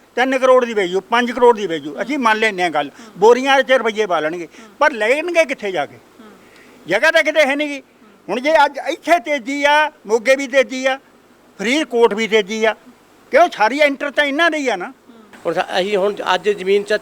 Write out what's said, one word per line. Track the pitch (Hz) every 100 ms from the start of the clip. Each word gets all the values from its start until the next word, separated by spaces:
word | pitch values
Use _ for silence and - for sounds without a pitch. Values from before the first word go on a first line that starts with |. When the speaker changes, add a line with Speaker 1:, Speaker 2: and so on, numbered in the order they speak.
| _
Speaker 1:
ਤਿੰਨ | - 262 262
ਕਰੋੜ | 254 254
ਦੀ | 240
ਵਿਕ | 214 185
ਜੂ, | 185
ਪੰਜ | 185 233 240
ਕਰੋੜ | 247 240 220
ਦੀ | 196
ਵਿਕ | 160
ਜੂ, | 143 -
ਅਸੀਂ | 208 294
ਮੰਨ | 233 214
ਲੈਂਦੇ | 220 185
ਹਾਂ | 180
ਗੱਲ, | 151 143 - - 170
ਬੋਰੀਆਂ | 208 247 269 269
'ਚ | 262
ਰੁਪਈਏ | 262 - 214 214
ਪਾ | 165
ਲੈਣਗੇ, | 151 175 160 - - -
ਪਰ | 294
ਲੈਣਗੇ | 240 214 285 339 339
ਕਿੱਥੇ | 294 269 202
ਜਾ | 175 135
ਕੇ? | 127 _ _ 220 - - - - - -
ਜਗ੍ਹਾ | 196 302
ਤਾਂ | 320
ਕਿਤੇ | 302 311 277
ਹੈ | 285
ਨਹੀਂ | 302
ਗੀ। | 285 - _ _ _ -
ਹੁਣ | 220
ਜੇ | 269 320
ਅੱਜ | 285 262 -
ਇੱਥੇ | - - 339
ਤੇਜ਼ੀ | 339 285 214 285
ਆ, | 285 294 302 - 202
ਮੋਗੇ | 233 226 269
ਵੀ | 277
ਤੇਜ਼ੀ | 269 220 262 269
ਆ, | 269 - _ _ _ _ -
ਫਰੀਦਕੋਟ | 202 285 311 240 233
ਵੀ | 202 220
ਤੇਜ਼ੀ | 220 190 220
ਆ, | 220 214 - _ _ _ _
ਕਿਉਂ? | 254 339
ਸਾਰੀ | - 214 277
ਐਂਟਰ | 294 277 285
ਤਾਂ | 277
ਇਹਨਾਂ | 285 277 339
ਦੇ | 311
ਹੀ | 262
ਆ | 196
ਨਾ। | 202 - _ - - - 175
Speaker 2:
ਹੁਣ |
ਸਾ-, | 165 - 190
ਅਸੀਂ | 190 202
ਹੁਣ | 202 202 -
ਅੱਜ | 185 202
ਜ਼ਮੀਨ | 190 185 202
'ਚ | 202 208